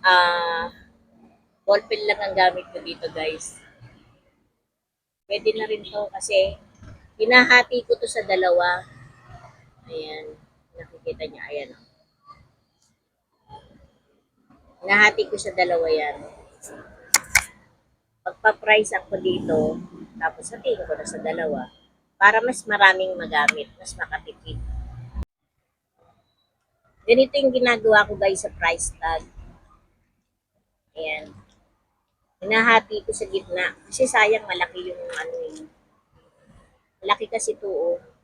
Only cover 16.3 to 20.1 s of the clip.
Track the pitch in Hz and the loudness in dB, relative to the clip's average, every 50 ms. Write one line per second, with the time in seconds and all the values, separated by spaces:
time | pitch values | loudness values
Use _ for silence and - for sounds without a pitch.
16.3 | - - - - _ _ - - - - - - - - - - - - - - | -20 -20 -20 -20 _ _ -20 -20 -20 -20 -20 -20 -20 -20 -20 -4 -4 -4 -4 0
17.3 | - - - - - _ _ _ _ _ _ _ _ _ _ _ _ _ _ 185 | -2 -2 -2 -2 -16 _ _ _ _ _ _ _ _ _ _ _ _ _ _ -12
18.3 | 175 _ - 214 214 - - 214 214 214 214 208 - - - - - 190 185 185 | -12 _ 0 0 0 2 2 4 4 4 4 0 -4 -8 -8 -6 -8 -4 -2 -2
19.3 | 180 - - - 160 156 156 156 - - - - - - - - | -2 -2 -2 0 0 2 2 0 -2 -4 -10 -14 -16 -18 -20 -18